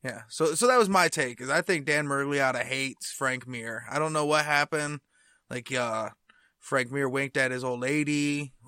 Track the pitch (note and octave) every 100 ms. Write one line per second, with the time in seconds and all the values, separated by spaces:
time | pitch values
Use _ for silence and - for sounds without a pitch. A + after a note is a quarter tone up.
0 | C3 A#2 - - D#3 D#3 A#3+ B3+ G#3 F#3+
1 | E3 D#3+ C3 B2 B2+ D3+ F3 F3 C#3 D3+
2 | D3 C#3 C#3 C#3+ C3+ B2+ A#2+ C3+ C3+ -
3 | - - C3 B2+ B2 B2 A2+ A2+ - C3+
4 | D#3 D#3 D3 D3+ D3 D3 D3 D#3 D3 D3
5 | _ _ _ _ _ B2 A#2+ C3 A#2+ A2
6 | G#2+ - _ _ _ _ - C#3 A#2+ C#3
7 | C3+ C3+ C3+ C#3+ C3 B2+ C3 B2 B2+ D3+
8 | D3 D3 D3 D3 C#3+ _